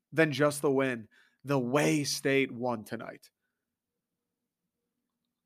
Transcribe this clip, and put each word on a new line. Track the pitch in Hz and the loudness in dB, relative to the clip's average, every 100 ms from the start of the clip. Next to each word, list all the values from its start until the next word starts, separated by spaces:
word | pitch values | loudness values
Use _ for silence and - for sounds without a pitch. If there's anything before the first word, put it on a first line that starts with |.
| _ | _
than | 143 160 | 2 2
just | 135 147 143 | 2 0 2
the | 151 | 0
win, | 135 135 117 104 _ _ _ | 2 0 -2 -10 _ _ _
the | 131 143 | -2 0
way | 120 143 156 156 | 2 2 2 2
State | 139 - 143 135 135 | 0 -2 0 2 0
won | 120 123 117 | -2 -4 -4
tonight. | 104 113 - - - _ _ _ _ _ _ _ _ _ _ _ _ _ _ _ _ _ _ _ _ _ | -6 -12 -12 -16 -20 _ _ _ _ _ _ _ _ _ _ _ _ _ _ _ _ _ _ _ _ _